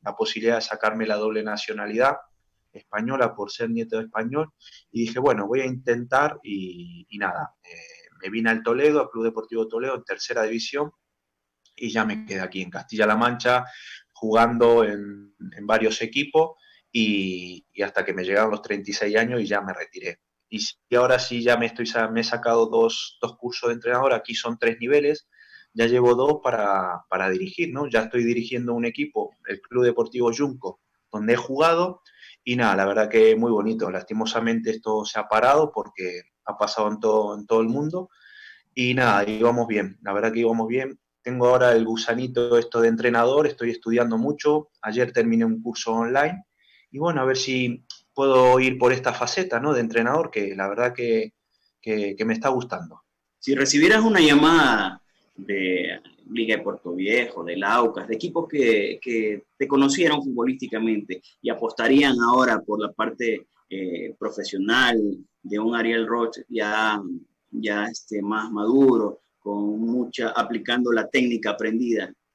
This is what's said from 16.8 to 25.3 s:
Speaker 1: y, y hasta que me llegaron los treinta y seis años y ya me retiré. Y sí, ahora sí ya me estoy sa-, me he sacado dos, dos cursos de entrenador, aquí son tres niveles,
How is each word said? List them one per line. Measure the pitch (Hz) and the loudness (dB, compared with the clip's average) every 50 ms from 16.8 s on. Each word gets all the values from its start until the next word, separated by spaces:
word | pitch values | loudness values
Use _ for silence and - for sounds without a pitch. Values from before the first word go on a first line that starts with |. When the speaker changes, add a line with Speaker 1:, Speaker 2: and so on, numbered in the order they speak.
| _ _ | _ _
Speaker 1:
y, | - 117 110 107 104 101 95 92 92 90 90 90 90 87 - _ | -2 0 2 2 2 0 -2 -2 -4 -6 -10 -12 -16 -18 -20 _
y | _ 101 | _ -6
hasta | 98 95 - 98 95 | -6 -4 -2 -2 -2
que | 95 | -2
me | 92 95 90 | -4 -4 -2
llegaron | 92 98 101 110 110 | 0 2 2 2 2
los | 107 107 | 0 -4
treinta | - - 104 101 98 104 | -6 -6 -6 -6 -6 -6
y | 104 | -6
seis | - 107 104 104 | -4 -2 0 2
años | 110 117 123 127 120 | 2 0 0 -2 -2
y | 107 | -2
ya | - 101 101 | -2 -2 -4
me | 98 95 | -4 -6
retiré. | 90 - - - - 95 98 95 85 - _ _ _ _ _ _ | -8 -10 -12 -14 -14 -14 -12 -12 -12 -12 _ _ _ _ _ _
Y | 110 107 | -10 -8
sí, | 110 - - _ _ - 123 | -8 -8 -10 _ _ 0 2
ahora | 120 123 127 127 123 | 4 4 4 4 2
sí | - - 123 120 | 0 -2 -6 -2
ya | 117 120 120 | 2 2 2
me | 113 117 | 2 0
estoy | 113 - - 117 | -2 -4 -6 -6
sa-, | 117 - 117 110 110 | -4 -2 -2 -2 0
me | 113 113 | 0 -2
he | 113 | -2
sacado | - 120 117 117 117 117 117 113 | -2 -2 -2 0 2 2 4 4
dos, | 110 113 113 113 113 113 - - - - _ | 4 4 4 4 2 2 -2 -10 -12 -10 _
dos | - 113 - _ | -8 -8 -8 _
cursos | - 120 120 - - 120 | -10 -8 -6 -4 -4 -4
de | 117 | -4
entrenador, | 117 110 120 123 127 135 135 | -2 -2 0 0 2 2 2
aquí | 123 110 - - 113 | 2 0 -2 -6 -8
son | - - 117 117 113 | -6 -4 -6 -4 -2
tres | 123 117 113 117 | 0 0 0 -2
niveles, | 117 127 147 147 143 147 156 - - _ | 0 2 2 4 4 2 0 -2 -6 _